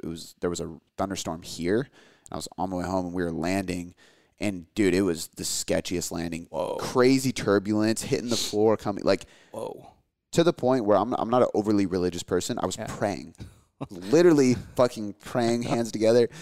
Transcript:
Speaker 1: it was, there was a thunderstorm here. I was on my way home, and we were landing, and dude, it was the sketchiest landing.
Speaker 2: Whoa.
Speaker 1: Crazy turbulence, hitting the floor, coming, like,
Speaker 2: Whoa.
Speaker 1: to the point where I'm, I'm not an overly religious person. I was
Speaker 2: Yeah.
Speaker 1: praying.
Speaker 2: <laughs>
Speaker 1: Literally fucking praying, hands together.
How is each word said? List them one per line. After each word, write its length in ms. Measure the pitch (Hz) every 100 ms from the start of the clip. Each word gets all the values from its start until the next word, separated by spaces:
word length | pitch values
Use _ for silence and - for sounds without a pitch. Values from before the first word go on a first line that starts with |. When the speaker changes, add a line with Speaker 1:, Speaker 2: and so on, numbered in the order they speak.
Speaker 1:
it 20 | 82
was, 280 | 82 - -
there 80 | 90
was 100 | 87
a 100 | 80 80 _ -
thunderstorm 440 | 98 95 - 82
here. 460 | - - 82 110 139 _ _ _ -
I 40 | -
was 120 | - -
on 140 | 95
my 60 | 90
way 80 | 87
home, 200 | 95 90
and 80 |
we 100 | 90
were 80 | 87
landing, 640 | 80 82 95 92 90 87 - _ _ _ -
and 260 | 104 92 82
dude, 200 | - 98 90
it 80 |
was 240 | 98 80 - -
the 80 |
sketchiest 680 | 87 - - 85 - 87 82
landing. 360 | 87 85 85 85
Speaker 2:
Whoa. 280 | 78 - -
Speaker 1:
Crazy 520 | - 131 123 135 131
turbulence, 720 | - 104 101 98 107 110 110
hitting 280 | - 85 120
the 60 | 113
floor, 420 | - 104 110 104
coming, 260 | 110 98
like, 220 | - 98 - _ _
Speaker 2:
Whoa. 380 | 110 113 - - _ _ _ _
Speaker 1:
to 120 | -
the 80 | 170
point 340 | - 123 131 101
where 120 | 98
I'm, 160 | 110
I'm 160 | - 110
not 140 | 123
an 60 | 120
overly 320 | 101 104 104 98
religious 380 | 92 87 87
person. 340 | - 90 - 120
I 60 | 95
was 120 | -
Speaker 2:
Yeah. 100 | 110
Speaker 1:
praying. 460 | - 107 71 64 - - - _ -
Speaker 2:
<laughs> 100 | -
Speaker 1:
Literally 640 | 92 95 147 175 147 131 127 - -
fucking 380 | 123 - 104 -
praying, 440 | - 123 117 120
hands 280 | 117 117 113
together. 380 | 107 110 120 117 -